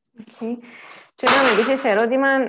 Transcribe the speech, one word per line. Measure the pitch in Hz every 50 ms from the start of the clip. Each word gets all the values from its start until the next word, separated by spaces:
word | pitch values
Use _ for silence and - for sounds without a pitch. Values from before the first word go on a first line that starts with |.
| _ _ _ 233
Οκ. | 214 - - - 233 226 247 240 - - - - - - - - - _ _
Και | - -
να | 247 254 277 269 254
μιλήσει | 220 190 226 240 269
σε | 262 269 240
ερώτημα, | 202 208 233 226 254 262 277 269 269 269 254